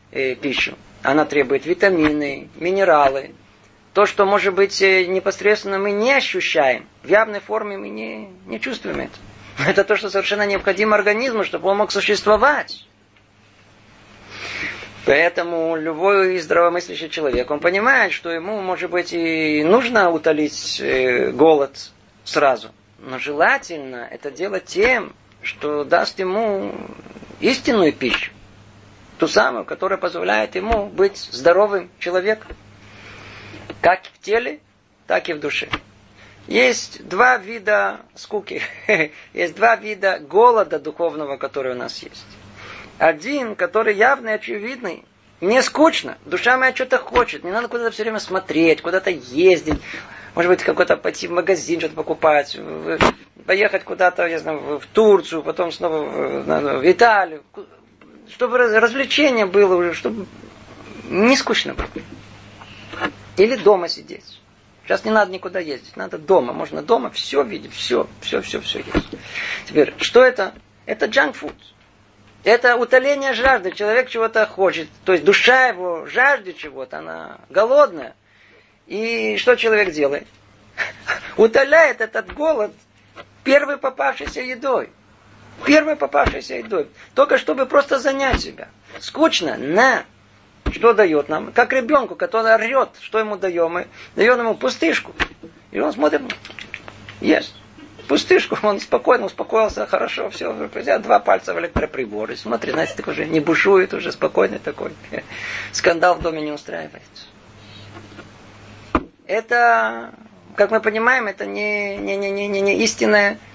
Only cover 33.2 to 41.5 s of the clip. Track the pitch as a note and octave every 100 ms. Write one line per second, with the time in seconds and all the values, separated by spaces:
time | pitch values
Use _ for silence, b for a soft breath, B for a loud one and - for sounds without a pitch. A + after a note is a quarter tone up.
33.2 | B B B B - - E3+ F#3 - _
34.2 | - A3 B3 D4+ _ _ _ _ - F2+
35.2 | B2+ D3+ C#3+ - - - - _ _ B
36.2 | B B - A3 B3+ A#3 - - - F#3
37.2 | B3 B3 F#3+ A#3 G3 G#3 G3 - - -
38.2 | - G#3+ - - - - - G3 D#3 B
39.2 | B - F3 E3 A3+ A3 G#3 G#3 G3 F3
40.2 | D3 E3+ B3 A3+ E3+ D#3 D3 C#3+ E3+ D3
41.2 | D3 C#3 C#3